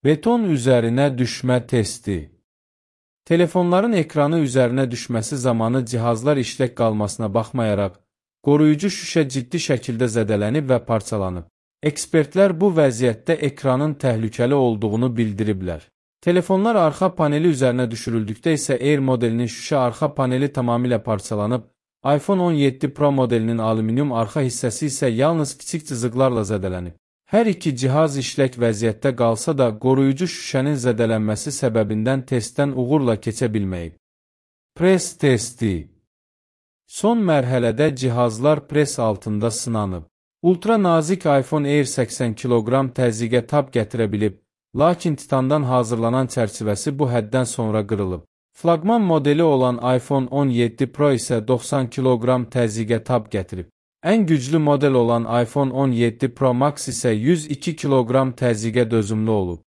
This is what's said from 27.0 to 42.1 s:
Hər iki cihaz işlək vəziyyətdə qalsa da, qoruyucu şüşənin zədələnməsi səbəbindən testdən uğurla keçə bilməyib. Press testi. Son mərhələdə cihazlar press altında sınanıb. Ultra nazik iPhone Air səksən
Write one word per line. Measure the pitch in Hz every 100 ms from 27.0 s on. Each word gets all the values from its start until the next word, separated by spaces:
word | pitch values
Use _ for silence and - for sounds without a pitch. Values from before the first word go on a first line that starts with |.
| _ _ _
Hər | 208 226
iki | 175 165 127
cihaz | 131 143 160 139
işlək | 127 - 131 123
vəziyyətdə | 120 104 113 107 139 120
qalsa | 117 113 - 147
da, | 123 107
qoruyucu | 123 131 135 135 180
şüşənin | - - 139 135 147
zədələnməsi | 123 110 117 113 107 107 - 135
səbəbindən | 127 113 104 107 110 135 127
testdən | 127 107 - 143
uğurla | 131 123 151 127 110
keçə | - 107 120
bilməyib. | 107 98 92 85 - _ _ _ _ _ _ _ -
Press | 175 190 -
testi. | - 147 120 - - 110 87 73 _ _ _ _ _ _ _ _ _ _
Son | - 208 233
mərhələdə | 190 151 123 127 117 113 156 131
cihazlar | 127 117 120 110 139 151 -
press | 143 147 -
altında | 113 101 - 107 117
sınanıb. | 113 - 113 101 90 80 _ _ _
Ultra | 170 180 202 226
nazik | 190 165 151 190 160
iPhone | 139 131 156 143
Air | 147 131
səksən | - 117